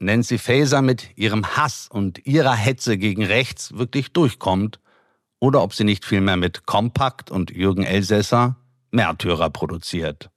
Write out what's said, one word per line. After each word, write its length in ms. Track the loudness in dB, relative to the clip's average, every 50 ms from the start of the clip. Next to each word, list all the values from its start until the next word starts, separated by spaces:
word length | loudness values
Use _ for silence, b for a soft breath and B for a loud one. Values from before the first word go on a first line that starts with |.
Nancy 360 | -2 0 0 0 0 0 -2
Faeser 460 | -2 0 2 2 2 2 2 2 2 2
mit 340 | 2 0 0 -4 -10 -6
ihrem 400 | -4 -2 0 0 0 -2 -2 -2
Hass 320 | 0 -2 -2 -2 -6 -14 -10
und 380 | -6 -4 -4 -4 -6 -6 -4
ihrer 280 | 0 2 2 4 4 2
Hetze 440 | 2 2 0 0 -2 -2 -2 0 0
gegen 260 | 0 -2 -2 -2 0
rechts 540 | 2 2 2 0 0 -4 -12 -16 -12 -8 -6
wirklich 340 | -6 -4 -4 -4 -4 -2 0
durchkommt 680 | 2 2 2 0 -2 -2 0 0 0 0 -2 -6 -10 _ _ _ _ _ _ _ _ _ _ _ _
oder 240 | 2 2 4 4 2
ob 120 | 2 0
sie 100 | 0 0
nicht 200 | 0 0 0 -2
vielmehr 320 | -2 0 2 2 2 2
mit 300 | 2 2 0 -2 -4 -4
Compact 640 | -2 0 0 0 0 0 0 -2 -2 -2 -6 -10 -6
und 220 | -4 -4 -4 -4 -4
Jürgen 320 | -2 0 0 2 0 0
Elsässer 720 | 0 0 0 0 2 2 0 2 2 2 2 2 2 0 -4 _ _ _ _ _ _
Märtyrer 600 | -2 0 0 0 -2 -2 -2 -2 0 0 0 -2
produziert. 800 | -2 -4 -6 -6 -6 -8 -10 -8 -6 -6 -4 -6 -8 -10 -14 -20 _